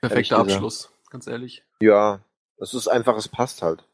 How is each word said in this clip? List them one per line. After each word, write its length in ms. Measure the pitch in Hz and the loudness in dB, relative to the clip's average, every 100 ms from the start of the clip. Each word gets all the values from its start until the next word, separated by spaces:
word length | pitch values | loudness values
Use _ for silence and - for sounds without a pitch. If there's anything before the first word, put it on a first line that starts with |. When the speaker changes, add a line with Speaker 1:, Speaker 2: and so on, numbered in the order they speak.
Speaker 1:
Perfekter 360 | 123 117 - 113 | 0 0 2 2
Speaker 2:
Ehrlich 120 | 98 | 2
gesagt. 20 | |
Speaker 1:
Abschluss, 380 | 98 107 - - _ _ | 0 -4 -10 -16 _ _
ganz 160 | 135 - | -20 -12
ehrlich. 360 | 120 123 - _ _ | -12 -12 -18 _ _
Speaker 2:
Ja, 400 | 107 101 107 101 101 _ _ _ | 6 6 4 -2 _ _ _ _
es 160 | 92 | -10
ist 120 | 127 - | -8 -2
einfach, 300 | 123 113 110 | 0 2 -2
es 100 | - | -2
passt 340 | - 123 - | -6 -6 -4
halt. 200 | 87 82 _ | -6 -6 _